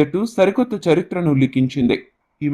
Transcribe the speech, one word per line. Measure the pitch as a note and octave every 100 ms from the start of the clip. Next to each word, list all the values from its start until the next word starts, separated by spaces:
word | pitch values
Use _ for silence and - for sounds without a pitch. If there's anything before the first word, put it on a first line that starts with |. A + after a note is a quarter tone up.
జట్టు | C#3+ F3+ A3+ -
సరికొత్త | F#3+ G3 B3 G#3 F3
చరిత్రను | D#3 F3+ F#3 E3 C3+
లిఖించింది. | C3 C3 B2+ C#3 A#2+ G#2 - _ _ -
ఈ | D3